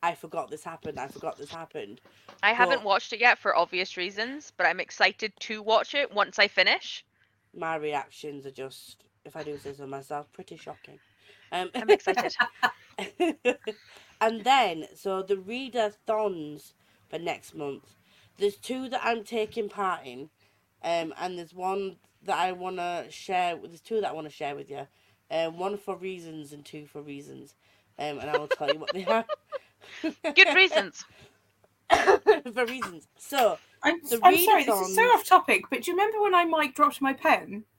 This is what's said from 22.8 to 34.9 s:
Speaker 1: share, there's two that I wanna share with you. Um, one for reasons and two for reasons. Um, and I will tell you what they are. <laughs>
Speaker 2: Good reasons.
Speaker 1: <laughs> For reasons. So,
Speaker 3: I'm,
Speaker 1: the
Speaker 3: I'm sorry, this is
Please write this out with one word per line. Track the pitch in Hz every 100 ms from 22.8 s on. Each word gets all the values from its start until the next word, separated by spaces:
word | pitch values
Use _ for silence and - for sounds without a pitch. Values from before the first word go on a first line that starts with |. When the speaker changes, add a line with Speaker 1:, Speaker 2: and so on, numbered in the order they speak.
| 175 175 139
Speaker 1:
share, | - - 185 180 165
there's | - 170
two | - 226
that | 196
I |
wanna | 156 156
share | - 147
with | 143 139
you. | 143 139 _ _ _ _
Um, | 156 165 165
one | 185 202
for | 196 180
reasons | 185 185 165 156 143
and | 147
two | 143 156 147
for | 151
reasons. | 147 143 143 135 135 _ _ _ _ -
Um, | 151 143
and | 135
I | 151
will | 151
tell | 523 151
you | -
what | -
they | 381 381
are. | 453 226 - _
<laughs> | 571 _ _ - -
Speaker 2:
Good | 320 - 330 294 370
reasons. | 302 381 320 196 - - _ - _ _ _ _ _ _
Speaker 1:
<laughs> | 339 - - - 359 254
For | 226 233
reasons. | 254 196 170 - _
So, | - 277 226 165 _ _
Speaker 3:
I'm, | 311 339 -
Speaker 1:
the | 233
Speaker 3:
I'm | 370 370
sorry, | 370 403
this | 269 403
is | 381